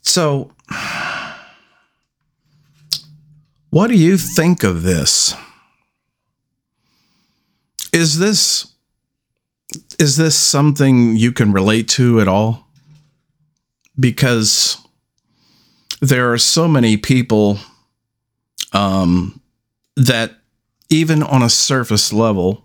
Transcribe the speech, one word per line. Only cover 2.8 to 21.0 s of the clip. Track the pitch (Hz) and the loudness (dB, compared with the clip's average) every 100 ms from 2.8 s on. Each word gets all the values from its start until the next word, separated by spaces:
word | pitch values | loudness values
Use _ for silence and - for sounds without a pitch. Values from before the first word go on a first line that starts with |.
| _ - - - _ _ _ _ _ | _ -10 -10 -20 _ _ _ _ _
what | 156 226 | 0 2
do | 220 | 4
you | 160 196 | 4 2
think | 123 - 165 175 | 0 0 0 0
of | 104 85 | 0 -2
this? | 90 82 67 - - - - _ _ _ _ _ _ _ _ _ _ _ _ _ _ _ _ _ _ _ _ _ _ - - | -2 0 0 -2 -2 -6 -18 _ _ _ _ _ _ _ _ _ _ _ _ _ _ _ _ _ _ _ _ _ _ -18 -4
Is | 170 165 151 | 0 0 0
this, | 202 214 - - - _ _ _ _ _ _ _ _ _ - - _ - | 0 0 -2 -4 -8 _ _ _ _ _ _ _ _ _ -20 -20 _ -2
is | 147 139 | 0 2
this | 160 - | 0 0
something | - 143 151 147 135 127 117 110 | 0 2 0 2 2 4 2 2
you | 117 | 0
can | 120 107 | 2 0
relate | 98 98 110 110 | 2 2 0 -2
to | - 123 117 | 0 2 2
at | 98 | 2
all? | 98 110 110 _ _ _ - _ _ _ _ _ _ _ _ _ - | 0 -2 -4 _ _ _ -20 _ _ _ _ _ _ _ _ _ -2
Because | 131 113 127 120 107 - - - _ _ _ _ _ _ _ _ _ _ _ - | -2 2 0 2 0 0 -2 -4 _ _ _ _ _ _ _ _ _ _ _ -4
there | 135 127 123 | 0 0 0
are | 117 | 0
so | - 160 165 | 0 0 2
many | 143 117 107 | 2 2 0
people, | - 131 120 110 104 101 - _ _ _ _ _ _ _ _ - - | 0 0 2 2 2 0 -8 _ _ _ _ _ _ _ _ -18 -6
um, | 98 101 95 90 90 90 - _ _ _ _ _ - | -2 0 0 2 0 -2 -12 _ _ _ _ _ -2
that | 127 117 117 - _ _ _ _ _ | 0 0 -4 -10 _ _ _ _ _
even | 156 | 0